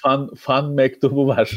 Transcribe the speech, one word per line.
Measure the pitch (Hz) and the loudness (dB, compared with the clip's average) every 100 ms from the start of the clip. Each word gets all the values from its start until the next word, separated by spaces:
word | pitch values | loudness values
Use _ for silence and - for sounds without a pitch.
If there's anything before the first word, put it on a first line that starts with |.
fan, | 135 139 139 | 0 0 -2
fan | - - 135 147 | -8 -2 -2 0
mektubu | 143 131 - 139 135 135 | 0 0 0 -2 2 2
var. | 117 110 | 2 0